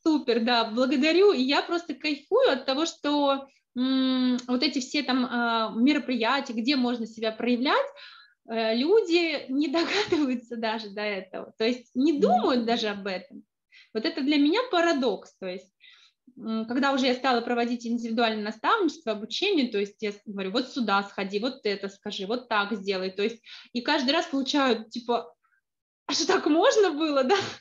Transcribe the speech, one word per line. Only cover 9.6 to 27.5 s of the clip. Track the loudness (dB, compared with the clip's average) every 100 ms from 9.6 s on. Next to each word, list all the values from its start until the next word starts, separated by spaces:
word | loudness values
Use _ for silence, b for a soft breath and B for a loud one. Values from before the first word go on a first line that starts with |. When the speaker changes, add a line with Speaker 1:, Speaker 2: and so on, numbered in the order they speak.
| 0
Speaker 1:
<laughs> | 0 0 -2 0 0 0
догадываются | -2 -6 -6
даже | -4 -4 -8
до | -6
этого, | -4 -4 -8 -12 -14 _
то | -2
есть | -2 -6 0
не | 2 4
Speaker 2:
Мгм. | 4 4 4
Speaker 1:
думают | 2 0
даже | 0 -2
об | -4 -6
этом. | -8 -10 -20 -20 _ _ b b
Вот | -4 -4
это | -2
для | 0 4
меня | 4 2 2
парадокс, | 2 2 2 0 -2 -8 _
то | -10
есть, | -10 -14 _ b b b _ _ -14
м, | -6 -4 -2
когда | 0 2
уже | 2 2
я |
стала | 0 2 0
проводить | 0 -2 -2 -4 -4
индивидуальное | -4 -4 0 0 0
наставничество, | -6 -4 0 2 0 -2 -6
обучение, | -6 -6 -2 0 2 2
то | 0
есть | -4 -6
я | -8
с-, | -8 -12
говорю: | -8 -4
«Вот | -4 -4
сюда | -4 0 0
сходи, | 0 -6 -4 -2
вот | -4 -4 -4
это | -4 -6
скажи, | -10 -10 -8 -4
вот | -6 -2
так | -2 -2
сделай», | -4 -4 -4 -4
то | -2
есть | -4 -4 B B B
и | -6
каждый | 0 0 2
раз | 0 0
получаю, | -4 0 2 2 0 -2
типа: | -12 -4 -4 -4 _ _ _ _ _ _ _ -6
«А |
что, | -4 0
так | 0 4
можно | 4 4 4 2
было, | 2 0 0
да?» | 2 2 0